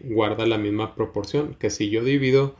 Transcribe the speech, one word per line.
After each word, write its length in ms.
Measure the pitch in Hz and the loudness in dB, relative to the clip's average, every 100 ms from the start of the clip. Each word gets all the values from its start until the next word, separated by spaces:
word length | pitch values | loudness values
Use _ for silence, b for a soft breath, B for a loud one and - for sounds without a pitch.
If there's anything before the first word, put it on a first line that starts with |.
| 131 | -4
guarda 400 | 110 104 107 113 | 0 0 2 0
la 120 | 110 | 0
misma 380 | 104 104 107 - | 0 -2 -4 -4
proporción, 580 | 110 107 101 143 151 - | -4 -4 -4 -4 -4 -4
que 100 | 107 | -4
si 200 | - 107 | -2 -2
yo 120 | 110 | 0
divido 540 | 123 139 131 135 139 | 2 2 4 4 2